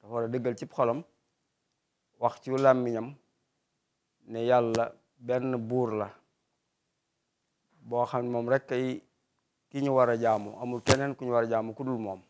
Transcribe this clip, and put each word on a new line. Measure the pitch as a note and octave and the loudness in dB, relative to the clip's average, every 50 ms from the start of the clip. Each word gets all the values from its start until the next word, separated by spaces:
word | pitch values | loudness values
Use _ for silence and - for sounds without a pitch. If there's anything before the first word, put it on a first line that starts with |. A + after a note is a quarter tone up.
dafa | - G#2 A#2 | -16 -8 -4
war | A#2 A#2 | -4 -4
a | |
dëggal | A2+ A#2+ B2+ A#2 B2 A#2 | -2 -4 -2 -2 -4 -4
ci | - B2 | -4 -10
xolam, | - - - B2+ A#2 A#2 D3 E3+ - _ _ _ _ _ _ _ _ _ _ _ _ _ _ _ _ _ _ _ _ _ _ | -8 -2 0 0 2 0 -2 -6 -14 _ _ _ _ _ _ _ _ _ _ _ _ _ _ _ _ _ _ _ _ _ _
wax | A#2+ A#2 - - | -2 -2 -2 -4
ci | - C3 | -6 -4
làmmiñam | C3 C3+ C#3 C3+ C3 B2+ B2 A#2+ A#2 A2+ A2+ C3 C#3+ - _ _ _ _ _ _ _ _ _ _ _ _ _ _ _ _ _ _ _ _ _ | -2 4 6 6 6 6 2 0 -2 -2 -4 -8 -12 -18 _ _ _ _ _ _ _ _ _ _ _ _ _ _ _ _ _ _ _ _ _
ne | - A2+ A2+ A#2 | -10 -6 -2 2
Yàlla | A#2+ B2 B2 A#2+ A2+ A2+ A#2+ A#2 A2+ - - _ _ _ | 4 4 4 4 2 2 0 0 -2 -6 -14 _ _ _
benn | _ A#2+ A#2+ B2+ B2+ B2+ C3 B2+ | _ -4 -2 -2 0 0 -2 -2
buur | A#2+ A2+ A2 B2 B2+ B2 A2+ G#2+ | -2 -2 -2 0 0 0 0 -2
la, | G#2+ G2+ F#2+ - - _ _ _ _ _ _ _ _ _ _ _ _ _ _ _ _ _ _ _ _ _ _ _ _ _ _ _ _ _ _ _ D#3 | -4 -4 -6 -10 -18 _ _ _ _ _ _ _ _ _ _ _ _ _ _ _ _ _ _ _ _ _ _ _ _ _ _ _ _ _ _ _ _
boo | C3 A2+ A#2+ A#2+ A#2+ | -10 -4 -2 0 0
xam | A#2+ - B2 A#2+ | 0 0 -2 -2
ne | A#2+ | -2
moom | A#2+ A#2+ A#2 A#2+ | -2 -4 0 2
rek | C3 C3+ C3+ | 0 0 0
kay | - B2+ B2 C3 B2+ B2+ - - _ _ _ _ _ _ _ _ _ _ _ _ _ | -2 -4 -2 -2 -4 -6 -8 -12 _ _ _ _ _ _ _ _ _ _ _ _ _
ki | - C#3 | -6 -4
ñu | C#3 C#3 C3+ | 0 2 4
war | C3 B2 A#2+ | 4 4 4
a | A#2 | 4
jaamu, | A#2 A#2 A2+ A2 G#2 G2+ G2+ G#2+ A2 | 2 2 2 2 2 -2 -8 -10 -10
amul | B2 B2 B2 A#2+ | -8 -8 -8 -4
keneen | - - C3+ C3+ C#3 C#3 C3 | 2 2 2 2 2 -4 -4
ku | - C3 | -6 -4
ñu | B2 | 0
war | A#2+ A#2 A#2 | 2 2 2
a | A2+ | 2
jaamu | A2+ A2 A2 A2+ A2 | 0 -2 -2 -4 -8
ku | - C3+ | -8 -6
dul | C3 B2+ A2+ | -4 -4 -4
moom, | A2 G2 F#2+ F#2 F#2 | -4 -6 -8 -10 -14